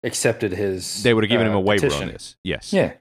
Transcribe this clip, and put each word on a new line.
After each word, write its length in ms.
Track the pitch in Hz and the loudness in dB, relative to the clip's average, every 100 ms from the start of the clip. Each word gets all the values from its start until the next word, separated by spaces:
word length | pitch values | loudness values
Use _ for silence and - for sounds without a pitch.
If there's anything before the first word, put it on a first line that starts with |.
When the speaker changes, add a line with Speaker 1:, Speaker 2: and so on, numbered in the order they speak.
Speaker 1:
accepted 480 | 127 - 127 110 107 | -6 0 0 0 -2
his, 500 | 92 101 92 - 98 | -2 -2 -4 -8 -2
Speaker 2:
They 100 | 120 | 2
would 100 | 113 | 4
have 60 | 107 | 4
given 180 | 113 113 | 2 2
Speaker 1:
uh, 40 | |
Speaker 2:
him 40 | 101 | 2
a 60 | |
waiver 260 | 95 104 143 | 2 2 2
Speaker 1:
petition. 200 | 71 - | 0 -4
Speaker 2:
on 40 | |
this. 220 | - - _ | -10 -18 _
Yes. 280 | 92 80 - | -8 -8 -2
Speaker 1:
Yeah. 200 | 196 104 - | 0 0 -2